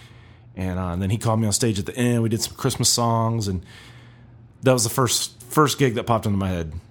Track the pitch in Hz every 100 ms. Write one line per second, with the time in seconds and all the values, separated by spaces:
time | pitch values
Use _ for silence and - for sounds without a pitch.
0 | - - - - - - 92 90 92 87
1 | 95 113 117 110 110 101 120 101 - -
2 | 120 120 113 110 - - 135 - 120 -
3 | 117 113 113 117 101 92 - - - -
4 | - - - - - - 127 127 117 -
5 | 123 - - - - - 147 - 135 113
6 | 107 113 110 98 95 90 82 80 -